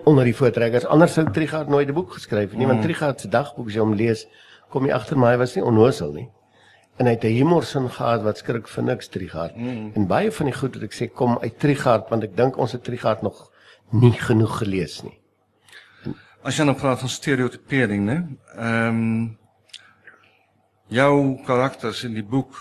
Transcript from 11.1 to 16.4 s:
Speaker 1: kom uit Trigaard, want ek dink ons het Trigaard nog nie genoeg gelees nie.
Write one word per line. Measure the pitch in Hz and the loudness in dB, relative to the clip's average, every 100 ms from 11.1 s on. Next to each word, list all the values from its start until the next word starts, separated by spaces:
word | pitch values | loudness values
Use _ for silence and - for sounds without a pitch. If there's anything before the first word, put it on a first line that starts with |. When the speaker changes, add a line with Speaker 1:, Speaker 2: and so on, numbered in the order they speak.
Speaker 1:
kom | - 123 117 | -2 0 0
uit | 113 - | -4 -2
Trigaard, | 147 135 131 110 - | 0 2 2 2 0
want | 113 | -4
ek | 107 92 | -2 0
dink | 131 131 | 0 0
ons | 120 | -4
het | 123 | -4
Trigaard | - 120 117 107 | -10 -4 -2 -2
nog | 101 - - _ _ _ _ | -4 -8 -16 _ _ _ _
nie | 110 120 | 4 6
genoeg | - - 110 107 - | 4 2 2 2 0
gelees | 104 95 82 - | -4 -4 -6 -8
nie. | - - _ _ _ _ _ - - _ - - - _ | -16 -18 _ _ _ _ _ -20 -20 _ -12 -12 -18 _